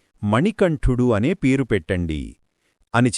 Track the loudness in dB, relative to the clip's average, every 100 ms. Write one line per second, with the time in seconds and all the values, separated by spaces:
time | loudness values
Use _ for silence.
0 | _ -8 -2 0 0 2 0 2 0 2
1 | 2 2 0 0 0 0 0 -2 -2 -4
2 | -4 -6 -8 -16 _ _ _ _ _ 0
3 | 0